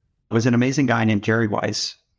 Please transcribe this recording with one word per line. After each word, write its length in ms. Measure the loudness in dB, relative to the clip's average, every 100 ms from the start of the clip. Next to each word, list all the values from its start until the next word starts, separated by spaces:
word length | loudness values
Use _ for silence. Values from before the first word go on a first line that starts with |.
| _ _ -4
was 160 | 0 2
an 80 |
amazing 320 | 2 2 0 0
guy 180 | 2
named 200 | 2 0
Jerry 240 | 0 0 0
Weiss, 480 | -2 -4 -4 -8 -12 _